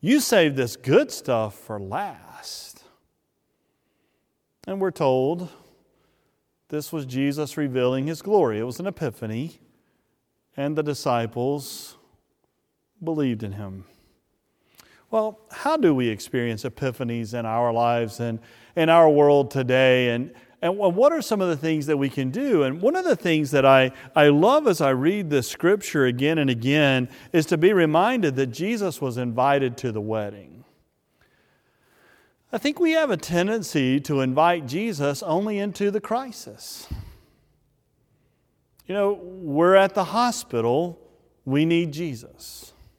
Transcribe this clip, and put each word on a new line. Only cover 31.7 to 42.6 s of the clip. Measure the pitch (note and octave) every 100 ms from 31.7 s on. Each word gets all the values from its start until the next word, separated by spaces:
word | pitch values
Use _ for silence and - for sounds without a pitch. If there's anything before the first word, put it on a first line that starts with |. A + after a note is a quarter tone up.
| _ _ _ _ _ _ _ _
I | A#3+
think | C#4+ D4
we | E4+
have | D#4+ D4+
a | F3+
tendency | - E3+ F#3 A3+ E3+ D#3 B2+ C3+
to | C#3 C#3+
invite | C3 C3 E3 F3 C#3
Jesus | D3 A3+ E3+ C#3+ C#3
only | G3 D#3+ G#3 G#3
into | G3+ F#3 G3+
the | G3+
crisis. | - A3+ C4+ G#3+ - G#2+ - - - - - - _ _ _ _ _ _ _ _ _ _ _ _ _ _ _ _ _
You | F#3+
know, | G3+ G3+
we're | F3 F#3 E3+ C#3+ E3+ F#3+
at | G3
the | - F3
hospital, | G#3 A#3+ - - A#2+ A2+ C3 F3 E3+ - _ _ _
we | - C#3 D#3+
need | E3+ E3+
Jesus. | C#3+ E3+ A#2+ A#2 - - -